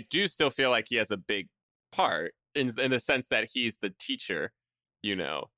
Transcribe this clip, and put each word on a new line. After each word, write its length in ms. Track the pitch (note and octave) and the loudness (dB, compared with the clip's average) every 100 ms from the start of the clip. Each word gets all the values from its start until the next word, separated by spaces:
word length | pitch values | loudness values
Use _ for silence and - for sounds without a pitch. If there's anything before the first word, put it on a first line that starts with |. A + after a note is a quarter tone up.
| A2 | 2
do 180 | E3 G3 | 0 0
still 220 | - D3 | 2 0
feel 220 | - C3+ | 4 4
like 160 | A#2 G#2+ | 4 2
he 60 | A#2 | 0
has 160 | G#2+ | 0
a 60 | G2+ | -2
big 320 | - G2+ F2 _ _ _ _ | -2 -4 -4 _ _ _ _
part 420 | - D#3 E2 E2 - _ C#3+ | 0 0 0 -4 -8 _ -2
in, 160 | B2+ A2 | -2 0
in 100 | C3 | 2
the 80 | B2+ | 2
sense 280 | - C3+ - | 2 0 2
that 220 | A#2 G#2+ | 0 0
he's 240 | C3 A#2+ - | -2 -2 -2
the 140 | G2+ - | -6 -6
teacher, 520 | - C3 - E2+ F2+ _ _ _ _ _ | -8 -8 -4 -4 -4 _ _ _ _ _
you 120 | G#2 F#2+ | -4 -2
know, 360 | D2 D2+ - | -2 -4 -6